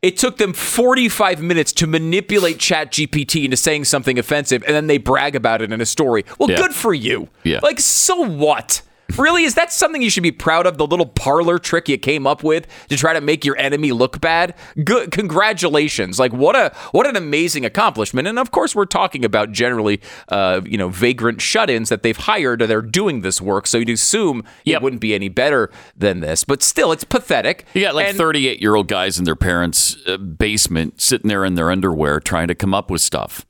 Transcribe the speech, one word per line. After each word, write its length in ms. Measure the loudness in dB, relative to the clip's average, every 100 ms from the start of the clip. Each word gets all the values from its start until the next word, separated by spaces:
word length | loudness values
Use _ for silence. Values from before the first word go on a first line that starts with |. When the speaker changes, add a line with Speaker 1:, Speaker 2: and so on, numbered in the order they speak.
Speaker 1:
it 160 | 0 0
took 220 | -2 0
them 140 | -2
forty-five 880 | -2 -4 2 2 4 2 2 0 0
minutes 300 | 0 0 0
to 140 | 0 0
manipulate 720 | 0 0 -2 0 0 0 0
Chat 320 | -2 -2 -2
G 140 | -4 -2
P 160 | -2 -2
T 180 | -2
into 120 | 0 0
saying 260 | 0 0
something 340 | 0 0 0 0
offensive, 440 | 0 0 0 -2 0
and 80 |
then 120 | 0 2
they 100 | 2
brag 360 | 2 0 2
about 260 | 0 0 0
it 100 | -2
in 80 | -4
a 60 | -4
story. 380 | 0 2 2 -2 -2
Well, 100 | 2
Speaker 2:
Yeah. 60 | 2
Speaker 1:
good 160 | 0
for 220 | 0 -2
you. 340 | -2 -2 -4 -6 _
Speaker 2:
Yeah. 160 | -2 0
Speaker 1:
Like, 180 | 0 0
so 360 | 0 2 2 2
what? 640 | -2 0 0 0 -2 -6 -6 _ _ 0
Really? 280 | 2 4
Is 100 | 2
that 180 | 2 0
something 300 | 0 0 2
you 80 | 0
should 120 | 0
be 80 | 0
proud 360 | 0 0 2 2
of? 100 | 0
The 100 | 0
little 200 | 0 0
parlor 520 | 0 2 2 2 0
trick 300 | 0 -2 0
you 80 | -2
came 300 | 0 0 0
up 160 | 0
with 220 | 0 0 -2 -20 -6
to 60 | 0
try 160 | 0
to 80 | 0
make 200 | 0 0
your 140 | 0 -2
enemy 340 | -2 0 0
look 300 | 2 0 0
bad? 340 | 0 0 0 -4 -12 -4
Good. 280 | 0 0 0
Congratulations. 1040 | -4 0 2 2 0 0 2 0 -2 -4 0
Like, 160 | 0
what 200 | 4 4
a, 180 | 4 2 -2 -2
what 140 | 2 2
an 100 | 0
amazing 480 | -2 0 0 -2
accomplishment. 640 | -4 0 0 0 -2 -2 -2
And 100 | -2
of 120 | -2
course, 240 | 0 0 -2
we're 80 |
talking 400 | -2 0 -2 0
about 260 | 0 0 0
generally, 520 | 0 0 0 0 -2 -4 -20 -6
uh, 320 | 0 2 0 -2
you 100 | -4
know, 140 | -4
vagrant 500 | 0 0 2 -2 -2
shut-ins 480 | -2 0 0 0 -2
that 140 | -2
they've 160 | -2 -2
hired, 420 | -2 0 0 0
or 60 | 0
they're 160 | 0
doing 400 | 0 -2 0 -2
this 180 | -4 -4
work. 260 | -2 -2 0
So 120 | -2
you'd 100 | 0
assume 560 | 0 0 0 0 -2 -8 -8 -2
Speaker 2:
Yep. 100 | 0
Speaker 1:
it 60 |
wouldn't 180 | 0 -2
be 140 | -2
any 160 | -2 -2
better 400 | 0 2 2 0 -6 -20 _
than 240 | 0 0
this. 240 | -2 -4
But 180 | 0 0
still, 300 | 0 2 2
it's 120 | 0
pathetic. 600 | 0 -4 0 0 0 -4 -4
Speaker 2:
You 80 | -2
got, 100 | 0
like, 140 | 0 -2
Speaker 1:
And 100 | 0
Speaker 2:
thirty-eight-year-old 680 | 0 2 0 0 2 2 2
guys 300 | 0 -2 -2
in 60 |
their 120 | -2 0
parents', 600 | 0 0 0 0 -2 -2 -6
uh, 120 | -6
basement 840 | -6 -4 -2 0 0 0 -2 -2
sitting 280 | -2 0 0
there 180 | 0 0
in 80 |
their 160 | 0 0
underwear 500 | 2 0 0 0 0
trying 280 | -2 -2 -2
to 60 |
come 200 | -2 0
up 160 | -2 -2
with 100 | -2
stuff. 460 | -2 -2 -6 -12 -20